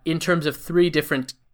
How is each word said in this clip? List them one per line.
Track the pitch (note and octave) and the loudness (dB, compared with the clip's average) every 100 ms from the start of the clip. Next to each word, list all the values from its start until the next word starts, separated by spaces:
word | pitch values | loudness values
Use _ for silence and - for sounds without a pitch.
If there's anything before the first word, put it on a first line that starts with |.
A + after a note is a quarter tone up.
| E3 | -4
in | D#3+ | -2
terms | F3 E3+ D3 | 0 0 0
of | - | -4
three | - E3+ F3 | 0 2 4
different | D3+ D3 C#3 C3 - _ | 2 0 -2 -4 -10 _